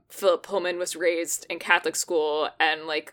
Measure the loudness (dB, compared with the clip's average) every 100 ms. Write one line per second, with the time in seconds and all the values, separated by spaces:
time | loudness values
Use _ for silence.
0 | _ 0 2 2 2 -2 -2 -2 -4 0
1 | 0 0 -2 -6 -6 -4 2 2 2 -4
2 | 0 0 2 0 -2 2 2 0 -2 -6
3 | -6